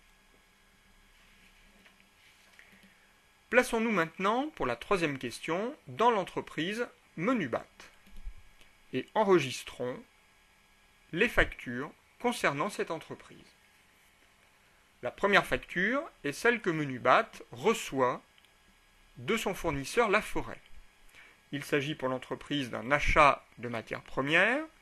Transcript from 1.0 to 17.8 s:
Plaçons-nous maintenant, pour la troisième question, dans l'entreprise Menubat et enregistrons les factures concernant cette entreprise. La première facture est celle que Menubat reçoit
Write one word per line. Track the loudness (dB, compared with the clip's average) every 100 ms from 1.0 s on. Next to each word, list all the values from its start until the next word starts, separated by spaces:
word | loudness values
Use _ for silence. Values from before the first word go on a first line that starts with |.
| _ _ -20 -20 -20 -20 -20 -20 -20 -20 _ _ -20 -20 _ -20 -20 -20 -20 _ _ _ _ _ _
Plaçons-nous | 4 4 0 0
maintenant, | 0 -2 -2 -2 0 -4 -4
pour | -4
la | -4
troisième | -2 0 0 -4
question, | -8 -8 -4 -4 -4 -8 -10
dans | 2 4
l'entreprise | 4 0 -6 -6 -6 -4 -4 -6 -10 _ -4
Menubat | 0 0 0 -4 -6 -20 -20 -20 -18 -12 -10 -12 -18 -20 -20 -20 -10
et | -8 -2
enregistrons | 0 6 6 4 -4 -10 -8 -8 -8 -14 _ _ _ _ _ _ _ _ _ _
les | -2 2
factures | 4 2 -2 -8 -6 -8 -12 _ -4
concernant | -2 2 0 0 -2
cette | -4 -6
entreprise. | -8 -10 -16 -16 -20 -20 _ _ _ _ _ _ _ _ _ _ _ _ _ _ _
La | -10
première | -4 4 4 4
facture | -2 -2 -2 0 -2 -6 -8
est | -8
celle | 0 0 2
que | 0
Menubat | -2 -4 0 6 6 4 -8 -18
reçoit | -2 0 0